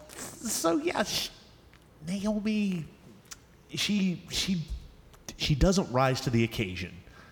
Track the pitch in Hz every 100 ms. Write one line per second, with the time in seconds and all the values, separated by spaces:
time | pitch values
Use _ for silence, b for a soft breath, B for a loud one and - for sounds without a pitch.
0 | - - - - 220 - 330 320 330 -
1 | 208 - - - - - - - - -
2 | 156 196 208 208 214 214 202 175 147 -
3 | - - - - - - - - - 208
4 | 190 160 - - 185 180 147 151 - -
5 | - - - - - 135 175 190 143 123
6 | 131 131 - 117 113 - 95 90 90 85
7 | - b b